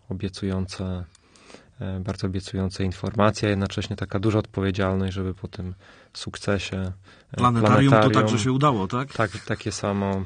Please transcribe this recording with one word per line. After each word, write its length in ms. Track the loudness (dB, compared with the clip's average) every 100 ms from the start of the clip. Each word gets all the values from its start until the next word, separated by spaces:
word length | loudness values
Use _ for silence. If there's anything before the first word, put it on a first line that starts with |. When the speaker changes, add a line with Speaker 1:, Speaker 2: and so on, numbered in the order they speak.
| -10
Speaker 1:
obiecujące, 960 | -6 -6 -4 -4 -2 -4 -6 -6 -6 -8 _ _ _ -20 -20 _ -10
e, 200 | -8 -6
bardzo 280 | -6 -4 -4
obiecujące 560 | -4 -4 -2 -2 -2
informacje, 640 | -4 -2 -4 4 4 4 0
a 20 |
jednocześnie 460 | 0 -2 -4 -6 -6
taka 240 | -4 -2
duża 200 | 0 0
odpowiedzialność, 720 | 0 -2 -2 0 0 0 -2
żeby 200 | -2 -6
po 140 | -6 -10
tym 280 | -10 -10 -10 -18 -20 _
sukcesie, 640 | -14 -12 -8 -2 -2 -2 -4
e, 600 | -6 -8 -16 -20 _ 0
Speaker 2:
Planetarium 540 | 2 4 6 6 8
to 60 | 8
Speaker 1:
planetarium 160 | 6
Speaker 2:
także 260 | 4 4 2
się 120 | 2
udało, 360 | 2 2 2 0
tak? 260 | -4 -4
Speaker 1:
Tak, 180 | -2 -2
takie 400 | -4 -6 -6 -6
samo, 540 | -4 -2 0 0 -2